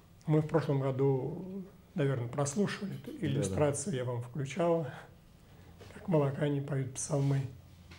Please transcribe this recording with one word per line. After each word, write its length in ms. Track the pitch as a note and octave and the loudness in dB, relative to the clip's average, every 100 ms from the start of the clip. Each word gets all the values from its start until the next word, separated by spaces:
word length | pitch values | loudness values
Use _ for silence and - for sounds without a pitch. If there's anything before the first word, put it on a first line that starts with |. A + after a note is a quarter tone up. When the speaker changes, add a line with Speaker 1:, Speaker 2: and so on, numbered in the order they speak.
| - - - | -20 -12 2
Speaker 1:
Мы 140 | D3+ | 2
в 80 | D3+ | 4
прошлом 320 | E3 - C#3 | 0 2 0
году, 840 | C3+ B2+ C#3 C3 B2+ - F#3 G3 F3+ - - | 0 2 2 2 -2 -6 -8 -10 -12 -18 -12
наверное, 320 | F3+ C#3 B2 A#2+ | 0 0 0 -2
прослушивали 680 | - C#3 G#3 G3 - G3 C3+ | -2 -2 2 0 0 -6 -8
эту 160 | - | -10
Speaker 2:
Да, 60 | - | -4
да. 60 | D3+ | 0
Speaker 1:
иллюстрацию, 640 | C#3 G2 G2 D3 - G#3 | 0 0 2 2 2 -2
я 100 | C3 | -2
вам 180 | B2 A#2+ | -2 -4
включал, 640 | A#2+ D#3 C3+ - E3+ E3 D3 - - - - - - - - - - | -6 -6 -6 0 2 4 0 -8 -16 -20 -20 -20 -20 -20 -20 -20 -18
как 140 | - - | -12 2
молокане 520 | D#3 C#3 C3+ D3 C#3+ | 4 4 2 0 0
поют 320 | C#3 C#3 B2 | 0 -2 -2
псалмы. 480 | - - C#3+ C#3 C#3 A#2 - - - - | -4 -2 2 4 2 0 -8 -20 -20 -20